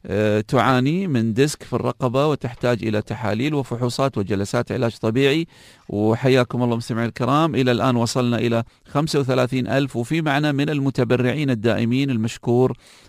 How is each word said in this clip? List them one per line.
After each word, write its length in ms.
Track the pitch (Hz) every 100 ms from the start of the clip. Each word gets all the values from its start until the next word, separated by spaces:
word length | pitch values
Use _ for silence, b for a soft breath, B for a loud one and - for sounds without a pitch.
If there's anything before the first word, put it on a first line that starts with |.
| -
آه، 340 | 98 107 107
تعاني 640 | 107 135 113 127 131 175 196
من 260 | 131 113
ديسك 280 | 107 147 -
في 100 | -
الرقبة 540 | 123 123 - 131 123 151
وتحتاج 580 | 143 127 120 123 120
إلى 180 | 110 107
تحاليل 520 | - 107 113 107 139
وفحوصات 640 | 147 131 117 123 120 135 120
وجلسات 540 | 95 98 101 123 120
علاج 240 | 107 117 -
طبيعي. 500 | 113 113 139 156 165 B B B B
وحياكم 760 | 101 107 - 131 127 123 120
الله 140 | 123 117
مستمعي 300 | 117 113 117
الكرام، 480 | - 120 143 160
إلى 180 | 139 127
الآن 240 | 120 123 120
وصلنا 420 | 113 131 123 117
إلى 260 | 117 117 113 b -
خمسة 340 | 143 156 151
وثلاثين 460 | 135 127 127 131 120
ألف، 300 | 131 139 110
وفي 260 | 117 160
معنا 300 | 151 139 151
من 180 | 139 143
المتبرعين 800 | 151 135 131 120 123 123 123 143
الدائمين 600 | 120 113 104 117 127 139
المشكور، 640 | 120 113 - - 120 127 123 B B